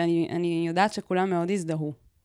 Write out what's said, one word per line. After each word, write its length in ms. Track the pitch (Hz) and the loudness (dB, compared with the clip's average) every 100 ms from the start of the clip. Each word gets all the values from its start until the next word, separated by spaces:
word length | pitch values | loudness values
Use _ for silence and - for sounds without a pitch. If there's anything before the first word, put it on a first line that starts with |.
אני, 260 | 170 165 160 | 4 2 2
אני 340 | 170 175 165 165 | 0 -2 -2 -2
יודעת 240 | 175 214 | 0 0
שכולם 380 | 208 - 185 190 | 0 -2 0 2
מאוד 200 | 175 175 | 0 0
הזדהו. 420 | 202 165 156 151 - _ _ | -2 -2 -4 -4 -8 _ _